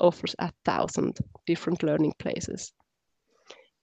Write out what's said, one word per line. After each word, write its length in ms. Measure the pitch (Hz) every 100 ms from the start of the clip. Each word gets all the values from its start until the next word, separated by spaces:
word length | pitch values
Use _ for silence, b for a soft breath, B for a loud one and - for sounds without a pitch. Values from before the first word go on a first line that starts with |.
offers 340 | 175 - - -
a 140 | 170 -
thousand 540 | - - - - - - - - -
different 360 | 165 - 170
learning 320 | 156 156 151 -
places. 540 | - - - - - - _ _ _ _ _ b b b b _